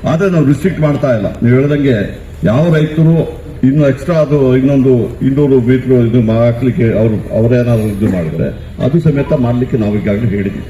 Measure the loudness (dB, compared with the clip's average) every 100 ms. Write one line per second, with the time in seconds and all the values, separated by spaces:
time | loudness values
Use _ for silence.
0 | 0 0 2 2 2 2 0 0 -2 0
1 | 0 0 -2 -2 2 2 2 0 0 0
2 | -2 -8 -16 -4 0 2 2 2 0 2
3 | 2 2 -2 -8 -14 -2 0 2 2 0
4 | -2 0 0 2 2 2 2 2 2 2
5 | 0 -2 -2 0 2 2 2 0 2 2
6 | 2 2 2 2 0 0 -2 0 0 2
7 | 0 -2 -4 -2 2 2 2 0 0 -2
8 | -2 -2 -4 -4 -6 -6 -14 -4 0 2
9 | 0 0 0 0 0 0 -2 -2 -2 -2
10 | -2 -2 -2 -2 -4 -6 -12